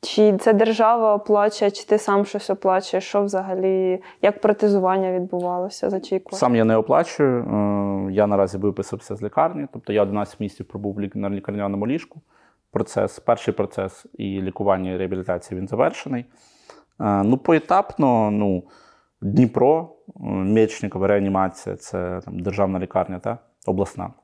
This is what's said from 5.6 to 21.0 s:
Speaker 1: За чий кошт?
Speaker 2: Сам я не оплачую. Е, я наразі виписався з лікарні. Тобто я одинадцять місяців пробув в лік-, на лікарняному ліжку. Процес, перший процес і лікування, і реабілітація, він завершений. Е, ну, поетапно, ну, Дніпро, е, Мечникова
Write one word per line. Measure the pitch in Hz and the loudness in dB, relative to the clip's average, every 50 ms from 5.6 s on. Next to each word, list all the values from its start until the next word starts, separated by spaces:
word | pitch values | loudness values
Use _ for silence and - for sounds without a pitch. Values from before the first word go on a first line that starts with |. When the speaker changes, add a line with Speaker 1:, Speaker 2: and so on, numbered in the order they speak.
| 180 196 - - - - | -4 -6 -6 -4 -4 -2
Speaker 1:
За | 202 190 | -2 -4
чий | - - 190 190 | -4 -4 -4 -4
кошт? | 185 - - | -4 -8 -4
Speaker 2:
Сам | - - 123 123 | 0 2 2 4
я | 113 113 | 4 4
не | 113 113 | 4 4
оплачую. | 110 110 - 135 156 170 165 - - 151 135 127 120 117 | 2 2 4 2 2 2 0 0 0 2 2 2 0 -2
Е, | 110 110 104 104 101 101 101 101 101 98 98 98 98 | -2 -2 0 0 0 0 0 -2 -2 -2 -4 -4 -2
я | 95 101 104 | 2 2 2
наразі | 101 104 98 98 92 98 98 | 4 4 2 2 0 0 -2
виписався | 95 104 95 - 98 - - 104 - - 104 | -2 -2 -2 -2 -6 -8 -8 -12 -10 -12 -10
з | 101 | -8
лікарні. | 101 104 - - 151 165 180 156 143 139 | -8 -4 0 0 0 0 0 -6 -10 -10
Тобто | - - - - | -12 -16 -8 -2
я | 107 107 | 0 0
одинадцять | 101 98 101 107 104 - - _ | 2 2 0 -4 -4 -6 -8 _
місяців | 110 98 - - 92 | -10 -10 -8 -12 -16
пробув | _ - 101 101 101 98 | _ -12 -8 -8 -8 -6
в | 104 | -6
лік-, | 101 98 - | -8 -6 -6
на | 107 101 98 | -6 -6 -4
лікарняному | 101 98 98 - 101 104 101 101 98 101 101 | -6 -6 -6 -8 -6 -4 -4 -4 -4 -4 -4
ліжку. | 117 139 165 - _ - 156 _ _ _ _ _ _ _ _ _ _ | -4 -4 -6 -6 _ -20 -20 _ _ _ _ _ _ _ _ _ _
Процес, | _ 104 107 - - - 101 98 - - | _ -4 -4 -2 -2 -2 -2 -2 -4 -6
перший | _ - 120 - - - 104 | _ 0 0 0 0 -4 -2
процес | - 101 - - - 95 95 - - - - _ - | -2 -2 -4 -2 -6 -6 -6 -6 -12 -20 -20 _ -8
і | 107 101 95 95 | -6 -4 -4 -4
лікування, | 95 95 92 - 104 101 95 92 92 92 | -4 -6 -4 -2 2 2 2 2 0 -4
і | 92 | -4
реабілітація, | 90 95 92 95 92 90 - 90 87 - - - 90 | -4 -4 -4 -4 -6 -4 -4 -4 -4 -4 -8 -8 -8
він | 95 98 | -6 -4
завершений. | - 110 135 160 220 - - - 131 120 120 _ _ _ _ _ _ _ _ _ - - _ _ _ _ | 0 2 2 2 0 -4 -8 -6 -6 -6 -8 _ _ _ _ _ _ _ _ _ -20 -20 _ _ _ _
Е, | - 107 101 101 | -2 0 2 2
ну, | 98 104 123 135 | 4 2 2 2
поетапно, | - - 165 156 156 - 180 190 196 - - - 151 135 123 113 107 104 | 4 2 2 2 4 2 2 2 2 0 -2 0 2 2 4 4 2 2
ну, | 104 104 104 101 95 90 87 - - - _ _ _ _ _ _ _ _ | 0 0 0 0 0 -2 -4 -8 -20 -20 _ _ _ _ _ _ _ _
Дніпро, | - 101 101 - 127 117 120 - 127 135 156 160 170 170 - _ _ - | -6 0 4 4 4 4 4 2 4 4 4 2 0 -6 -14 _ _ -20
е, | - - 92 92 | -20 -14 -8 -6
Мечникова | 101 98 95 98 107 113 110 107 - - - 101 - 95 | -4 -2 0 2 4 4 4 2 0 -6 -8 -6 -4 -2